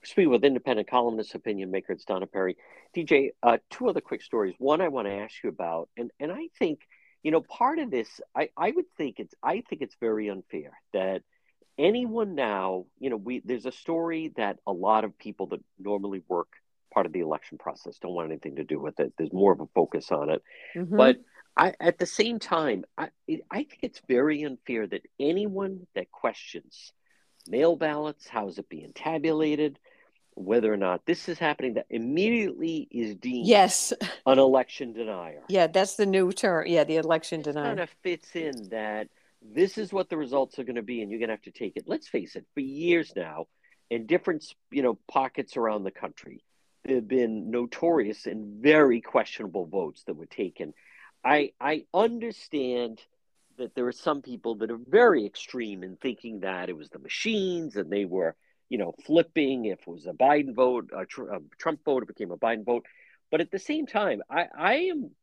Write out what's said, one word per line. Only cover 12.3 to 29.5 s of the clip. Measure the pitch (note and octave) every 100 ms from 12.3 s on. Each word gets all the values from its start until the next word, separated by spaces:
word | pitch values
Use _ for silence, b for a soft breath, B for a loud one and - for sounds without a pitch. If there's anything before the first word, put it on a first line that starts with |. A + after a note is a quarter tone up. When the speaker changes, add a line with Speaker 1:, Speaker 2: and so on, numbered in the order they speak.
| D#3+
Speaker 1:
now, | B2 G2 F#2+ F#2 F#2 _
you | C3+
know, | A2+
we, | G2+ B2+ -
there's | B2 B2
a |
story | - - E3 E3 D#3+ D#3+ -
that | G#2 F#2+ -
a |
lot | F#2 F#2+ A2 G#2+
of | -
people | A2 G2 F#2+
that | F#2+ _ _
normally | F#2+ G#2 G2+ G2 -
work | F2 E2+ - _ _ _
part | - D2+
of |
the | E2+
election | D#2+ D2+ - D2+
process | - - - -
don't | F2+
want | F2 D#2+
anything | D#2 - C#2+
to | D#2
do | D2+
with | D2 -
it. | C#2 -
There's | D#2+
more | F#2 G2
of | F2+
a | D2+
focus | - D#2+ - -
on | D#2+ D2
it. | D#2 B B B F3
Speaker 2:
Mm-hmm. | F3 G#3
Speaker 1:
But | - B3 - b b -
I, | F3+ -
at | E3+ E3+
the | F3
same | - A3 A#3
time, | - E3 D3+ G2 - -
I, | D#3 _ -
it, | - -
I | G#3
think | D4+ -
it's | - - -
very | B2 D3 D3+
unfair | D3+ B2+ - A#2 G#2+
that | G2 - _
anyone | C#3 F3+ G#3 F#3+ G3 F#3+ F3+ -
that | F2+
questions | - A#2+ - - E2+ _ - - _ _ _ _ _ -
mail | A2 D#3+ E3
ballots, | D#3+ D3 D3+ C#3+ -
how | A2+ G2+
is | E2
it | E2
being | D#2 -
tabulated, | - D#3 D#3+ D#3+ D#3 D#3